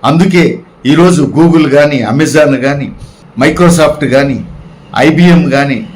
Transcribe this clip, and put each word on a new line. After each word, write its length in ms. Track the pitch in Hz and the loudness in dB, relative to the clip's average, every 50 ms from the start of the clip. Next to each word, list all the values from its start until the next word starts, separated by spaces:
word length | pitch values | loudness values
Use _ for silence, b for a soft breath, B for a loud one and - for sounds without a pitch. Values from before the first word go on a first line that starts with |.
| - | -2
అందుకే 560 | 131 147 165 180 190 175 180 160 127 - - - - _ _ _ | 0 0 0 0 2 2 0 0 0 -2 -6 -14 -20 _ _ _
ఈరోజు 360 | 127 147 156 170 175 180 147 147 | 0 2 2 2 2 2 0 -2
Google 480 | - - 151 165 170 165 160 156 139 | -2 0 0 2 2 4 2 0 2
కానీ, 340 | 131 143 147 147 147 131 113 107 113 | 2 2 2 2 0 -2 -4 -2 -2
Amazon 500 | 143 160 156 131 151 151 143 135 127 123 | -2 -2 0 2 2 2 2 0 -2 -2
కానీ, 300 | 139 143 143 135 - - B B B B B B - - - | -4 -4 -4 -8 -10 -12 B B B B B B -18 -6 -2
Microsoft 680 | 127 156 151 - 180 170 170 165 156 147 147 - 143 127 | -2 -2 0 2 2 2 2 2 0 0 0 -4 -4 -2
కానీ, 380 | 123 135 139 143 131 104 - - - - - - - - - - - | 0 0 0 -2 -4 -6 -8 -12 -16 -20 -20 -20 -20 -20 -20 -12 -4
ఐబిఎం 540 | - 127 151 165 165 175 175 175 170 - - | -2 0 0 2 4 4 4 4 4 2 0
కానీ 380 | 127 143 139 143 131 110 110 - - | -2 -2 -2 -2 -4 -6 -8 -12 -18